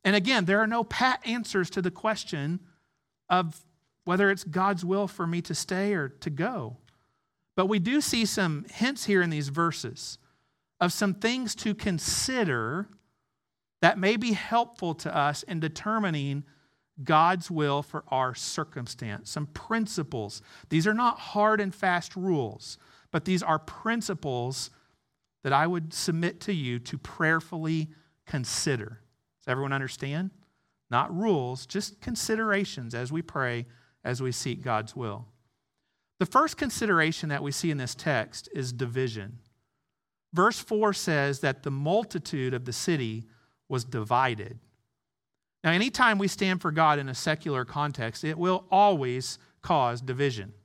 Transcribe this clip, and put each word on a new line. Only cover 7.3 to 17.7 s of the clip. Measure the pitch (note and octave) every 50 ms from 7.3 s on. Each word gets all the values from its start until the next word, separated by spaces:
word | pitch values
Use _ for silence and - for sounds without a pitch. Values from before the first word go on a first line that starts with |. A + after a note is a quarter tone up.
| _ _ _ _ _
But | - F#3
we | F#3+ A3 G#3
do | E3+ A3 C4 D4+
see | C#4+ - - A#3 A3+
some | G3 - A3 F#3+ E3 D3+ C#3+ - - -
hints | - A3 B3+ C#4+ A#3 -
here | - G3+ F#3
in | F3+ E3+
these | D#3 D3+ C#3+ C#3
verses | C#3 E3 E3+ E3 - - - A2 - - - - - _ _ _ _ _ _ _ _ _ _ _ _ _
of | F3 F3 -
some | - G#3+ G3+ F3+
things | G3 - A3+ B3 B3+ B3+ A3 -
to | - - A3 G3+
consider | - - G#3 F3+ D3+ - - - - - - C4 B3+ G#3+ E3 C3 A#2 A2 A2+ C#3+ F3+ G#3 - - _ _ _ _ _ _ _ _ _ _ _ _ _ _ _ _ _
that | - E3+ F3 F#3+
may | F3+ G3 A#3
be | A3 B3 A#3
helpful | G#3+ - - - A3+ A#3 A#3 A#3 - - F#3 E3+ D3+
to | D#3+ - - E3+
us | D#3 C#3+ D3 D3 - -
in | - F#3 D#3+
determining | D#3+ D#3 D#3+ - - G#3 A3 A3 G#3 F#3 D#3+ D3 C#3 C#3 C#3 C#3+ C#3+ _ _ _ _ _ _ _ _ _ _ - C3+
God's | E3+ D#3+ D#3 E3 F3 F#3 F3+ E3 -
will | F3 D#3 D3+ C#3+